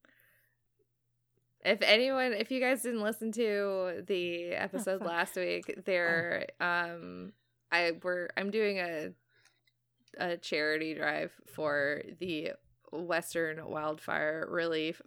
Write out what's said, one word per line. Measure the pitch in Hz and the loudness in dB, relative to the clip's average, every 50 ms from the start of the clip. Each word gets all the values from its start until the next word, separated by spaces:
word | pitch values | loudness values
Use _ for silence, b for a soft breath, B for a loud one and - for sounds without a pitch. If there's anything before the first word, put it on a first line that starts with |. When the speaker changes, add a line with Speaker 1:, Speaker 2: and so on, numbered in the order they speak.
| _ - _ _ _ _ _ _ _ _ _ _ _ _ _ _ _ _ _ _ _ _ _ _ _ _ _ _ _ _ _ _ - | _ -20 _ _ _ _ _ _ _ _ _ _ _ _ _ _ _ _ _ _ _ _ _ _ _ _ _ _ _ _ _ _ 2
Speaker 1:
If | 185 214 208 | 2 4 4
anyone, | - - 208 226 254 269 269 262 254 254 214 | 8 6 8 8 6 4 4 2 2 2 2
if | 220 233 - | 0 -2 0
you | 262 254 | 0 0
guys | 254 254 269 - | 2 2 2 2
didn't | - 247 233 220 | 0 -2 -2 0
listen | 208 214 226 - 220 226 214 | 0 0 -2 -2 -4 -4 0
to | 233 233 214 208 202 202 202 190 190 185 185 170 202 180 | 0 0 2 2 2 0 0 0 0 -2 -2 -4 -6 -2
the | 190 202 180 175 175 170 170 175 | -2 -2 0 0 -2 -4 -4 -4
episode | 175 175 - 190 190 190 - 208 190 190 | -4 -2 -2 -2 -2 -2 -4 -2 -2 -2
Speaker 2:
Oh, | 190 208 | -2 -2
fuck. | |
Speaker 1:
last | 170 170 170 175 - - | -2 0 0 0 0 0
week, | 185 180 175 175 175 - - - 196 - | -2 0 0 0 -2 -2 -6 -8 -6 -2
there, | 202 180 175 175 170 170 165 170 170 - - - - - - | 0 2 2 4 4 4 2 2 2 0 -2 -2 -6 -4 -2
Speaker 2:
Oh. | 180 | 0
Speaker 1:
um, | 175 175 175 170 170 170 170 170 180 180 180 - 196 - _ _ _ _ _ _ - | 2 2 2 0 -2 -4 -10 -10 -10 -10 -10 -10 -12 -14 _ _ _ _ _ _ 2
I, | 170 170 170 170 165 175 - | 2 4 4 4 2 0 -2
we're, | 180 180 180 175 - - | -2 -2 -2 -4 -4 -4
I'm | - 196 202 | -2 -2 0
doing | 202 220 214 202 196 185 | 0 2 2 2 2 0
a, | 175 170 165 151 160 185 175 _ _ _ _ _ _ _ _ _ _ _ _ _ _ _ _ _ _ - - | -2 -2 -2 -4 -6 -6 -10 _ _ _ _ _ _ _ _ _ _ _ _ _ _ _ _ _ _ -18 -6
a | - 185 175 175 | -4 -2 -2 -2
charity | 170 - - 175 151 151 151 156 156 160 160 151 | -4 -4 -2 0 2 2 2 2 2 0 -2 -4
drive | 156 147 151 151 151 156 151 - - - | -2 0 0 0 0 -2 -4 -8 -14 -20
for | - - - 156 147 143 143 139 143 147 - - - - 160 | -16 -8 -2 0 0 2 2 2 2 0 -2 -4 -10 -10 -8
the | 180 185 160 151 160 - - - _ _ _ _ _ - | -4 -4 -2 -2 -2 -4 -6 -8 _ _ _ _ _ -10
Western | - 160 175 170 170 170 165 - - 170 165 156 156 160 156 | -8 -6 -2 0 0 0 0 -2 -2 -2 -2 -2 -2 -6 -8
wildfire | - - 156 151 156 156 156 - - 165 156 151 151 156 160 - - | -6 -6 -4 -2 -2 -4 -4 -4 -2 -2 0 0 0 0 -2 -4 -2
relief | - 175 165 170 160 156 156 160 160 - - | -2 -2 0 0 0 0 0 -2 -4 -6 -14